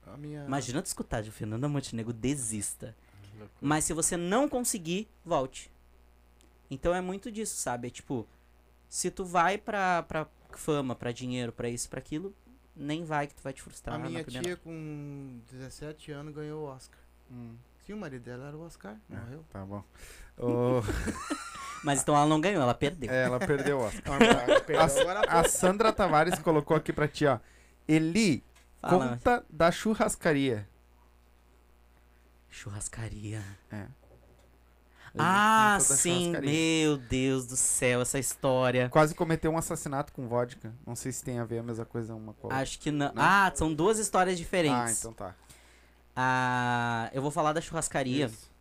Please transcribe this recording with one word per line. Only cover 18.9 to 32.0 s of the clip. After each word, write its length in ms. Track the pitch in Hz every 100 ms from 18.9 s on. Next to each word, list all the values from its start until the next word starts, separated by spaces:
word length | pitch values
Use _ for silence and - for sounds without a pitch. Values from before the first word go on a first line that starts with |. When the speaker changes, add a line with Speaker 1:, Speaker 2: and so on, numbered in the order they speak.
| 220 -
Speaker 3:
É, 60 | 120
Speaker 1:
morreu. 280 | 117 147 160
Speaker 3:
tá 140 | 101
bom. 180 | 95 101 - - - - - -
Ô, 420 | 120 120 123 127
Speaker 2:
<laughs> 1000 | 104 - - - - - - 1077 - -
Mas 180 | 147 139
então 120 | -
ela 120 | 147 151
não 140 | 156
ganhou, 220 | 175 196
ela 120 | 123
perdeu. 360 | 117 143 170 120
Speaker 3:
é, 140 | 127
ela 140 | 127 123
perdeu 380 | 190 139 135 139
o 40 |
Oscar. 360 | 107 98 - 139
Speaker 1:
<laughs> 0 |
Ah, 400 | 226 240 - 554
perdeu, 200 | - 151
Speaker 3:
A, 40 |
Speaker 1:
agora 360 | - 523 302 196 - 165
Speaker 3:
a 80 | 165
Sandra 440 | - 185 202 220
Tavares 460 | 214 185 151 165 180
colocou 380 | 180 156 147 156
aqui 160 | -
pra 160 | 156 147
ti, 180 | - 147
ó. 120 | 123 - - - _ -
"Eli, 560 | 156 160 175 214 127 - - _ -
Speaker 2:
Fala. 280 | - 175 131
Speaker 3:
conta 360 | 120 - 240 -
da 220 | 151 165
churrascaria." 960 | - 214 214 220 - 180 143 135 107 101 - _ - - - - - - - - - - -